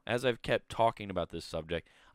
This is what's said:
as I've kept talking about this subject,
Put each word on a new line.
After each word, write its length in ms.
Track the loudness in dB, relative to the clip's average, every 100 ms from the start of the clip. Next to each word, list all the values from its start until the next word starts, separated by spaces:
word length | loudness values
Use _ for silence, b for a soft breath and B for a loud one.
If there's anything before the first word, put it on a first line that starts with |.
| -4
as 180 | 0 2
I've 160 | 0
kept 280 | 0 0 0
talking 400 | 2 2 2 -4
about 200 | -2 -2
this 160 | -6 -6
subject, 420 | -6 -2 -4 -4 b b